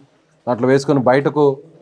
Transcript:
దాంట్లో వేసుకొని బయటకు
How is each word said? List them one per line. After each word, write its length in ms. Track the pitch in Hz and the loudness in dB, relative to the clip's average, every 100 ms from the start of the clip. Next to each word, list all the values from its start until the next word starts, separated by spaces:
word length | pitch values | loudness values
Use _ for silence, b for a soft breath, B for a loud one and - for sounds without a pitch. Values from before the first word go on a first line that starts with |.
| _ _ _ _ - | _ _ _ _ -6
దాంట్లో 200 | 117 127 | -2 0
వేసుకొని 320 | 135 139 139 | 0 0 0
బయటకు 580 | 123 131 143 147 143 135 - - | 2 2 0 0 0 -2 -8 -20